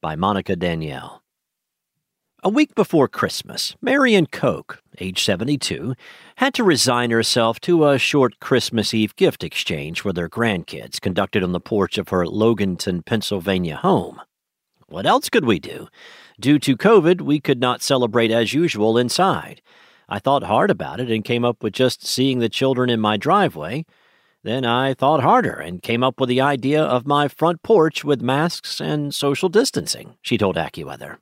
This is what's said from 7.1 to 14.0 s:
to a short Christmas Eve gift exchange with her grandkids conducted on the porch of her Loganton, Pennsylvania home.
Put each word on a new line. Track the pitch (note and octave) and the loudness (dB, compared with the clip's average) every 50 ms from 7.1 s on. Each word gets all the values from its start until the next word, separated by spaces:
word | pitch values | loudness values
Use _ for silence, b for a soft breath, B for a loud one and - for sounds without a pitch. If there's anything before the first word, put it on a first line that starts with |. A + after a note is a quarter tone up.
| A2+ A2+ A2 - - B2 A2+ A2+ A2+ - | 2 2 2 2 2 2 2 2 0 -2
to | - - F3 E3 D3+ | 0 2 4 4 6
a | C#3+ C#3 | 4 4
short | B2 - - - D3 C3 A#2+ - _ | 2 2 2 4 4 4 2 0 _
Christmas | - - C3+ B2 - - - A2+ G2+ - - | -2 0 0 0 0 0 -2 -2 -2 0 0
Eve | A2+ G#2+ G#2 - | 0 0 0 0
gift | - F#3+ E3 - - - | 0 0 0 0 -2 -12
exchange | D#2+ - - - - F2+ D2+ C#2 D2+ E2+ - - | -8 -8 -6 -6 -4 -6 -6 -6 -8 -10 -6 -6
with | G#2 F2+ | -4 -4
her | F2+ F2 E2 | -4 -6 -6
grandkids | - A2 A#2 A2+ G2+ F2+ E2 - - C#2+ A1 - - - | -4 -2 0 0 0 -2 -4 -8 -14 -14 -14 -12 -12 -6
conducted | - - F2+ F2+ G2 - - G#2 | -6 -2 -2 -2 -2 0 0 -2
on | F#2 F2+ F2+ | 0 0 -2
the | F2 | -4
porch | - - A#2 G#2 G2 F2 - | -4 -2 0 0 0 0 -2
of | - F#2 - | -6 -6 -2
her | - F#2 F2 | 0 0 0
Loganton, | E2 - G#2 G#2+ A#2 A#2 G2+ G#2 F#2+ F2+ E2+ - - F2+ F2 - | 0 0 2 2 2 2 2 0 -2 -2 -4 -4 -4 -4 -6 -4
Pennsylvania | - A#2 A2 - - G#2 F#2+ E2 G2 F#2+ F#2 F2+ E2 D2 | -4 -4 -4 -2 -4 -6 -4 -2 -2 -2 -2 -2 -4 -6
home. | - - F#3 F#3+ B2 | -4 0 0 0 0